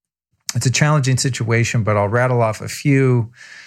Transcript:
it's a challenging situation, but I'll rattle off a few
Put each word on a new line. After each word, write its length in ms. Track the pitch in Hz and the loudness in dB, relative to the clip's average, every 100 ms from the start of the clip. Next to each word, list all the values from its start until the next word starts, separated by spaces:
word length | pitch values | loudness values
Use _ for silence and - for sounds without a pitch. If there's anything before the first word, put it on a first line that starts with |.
| _ _ _ _ - - | _ _ _ _ -8 -4
it's 120 | 127 | -2
a 40 | |
challenging 460 | 120 151 151 131 127 | 2 2 2 0 0
situation, 640 | 139 120 117 113 117 120 | -2 -4 -2 0 0 -2
but 140 | 101 104 | 0 0
I'll 120 | 101 | 0
rattle 320 | 120 127 123 | 0 0 0
off 200 | 110 107 | 0 -2
a 60 | 104 | -10
few 640 | - 147 135 131 123 113 - - - | -4 0 2 4 2 -2 -8 -20 -20